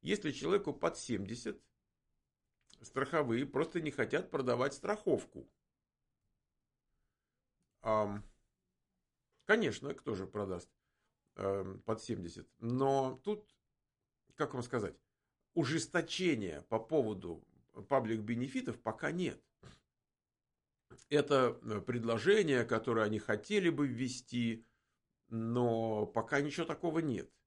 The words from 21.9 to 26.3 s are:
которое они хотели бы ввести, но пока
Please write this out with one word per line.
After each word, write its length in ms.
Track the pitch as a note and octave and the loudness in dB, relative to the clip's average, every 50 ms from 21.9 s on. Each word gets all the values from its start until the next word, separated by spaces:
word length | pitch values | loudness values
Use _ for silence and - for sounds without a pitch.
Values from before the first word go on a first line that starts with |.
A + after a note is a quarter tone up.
| A#2+ A#2+ A2+ A2+ A2+ A2+ A2 E3+ G3+ A3 G3+ D#3+ C#3 B2+ A2+ | -4 -2 0 2 0 2 6 6 6 6 6 4 4 2 4
которое 400 | - B2 A2 - - A#2 A2+ A2 | 2 2 0 2 2 2 4 4
они 120 | G#2 G#2+ G#2+ | 2 2 -2
хотели 500 | - - A2 G#2 - - G#3 G#3 F#3 E3+ | 0 -2 -2 -2 -2 0 0 4 4 4
бы 180 | D#3 C3+ D3 | 2 2 0
ввести, 800 | C3+ A#2+ A2+ C3 B2 A#2+ - - - - B2 A#2+ A#2 A2+ A2+ - _ _ _ _ _ _ _ _ _ _ _ _ _ | 0 0 -2 -4 -4 -4 -8 -12 -6 -4 -2 0 0 -2 -4 -8 _ _ _ _ _ _ _ _ _ _ _ _ _
но 760 | - A2+ A2+ A#2 A#2 B2 B2 A#2+ A2+ A2+ A2+ A2+ A2 G#2+ G#2 | -6 -4 -4 0 2 2 4 4 2 2 0 0 0 0 -2
пока 340 | - - A2+ A2 - | 0 0 -2 -2 2